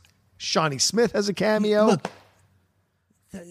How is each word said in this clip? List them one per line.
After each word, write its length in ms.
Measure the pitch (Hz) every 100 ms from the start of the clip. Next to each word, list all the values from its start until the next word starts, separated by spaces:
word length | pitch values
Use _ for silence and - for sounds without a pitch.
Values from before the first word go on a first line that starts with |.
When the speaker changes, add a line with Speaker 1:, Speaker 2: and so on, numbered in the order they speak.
| _ _ _ -
Speaker 1:
Shawnee 400 | - 196 160 131
Smith 340 | - 208 233
has 160 | 208 202
a 40 |
cameo. 520 | 180 208 214 208 208 220
Speaker 2:
Look, 160 | 175 - - _ _ _ _ _ _ _ _ _ _ _
th-, 100 | 190 175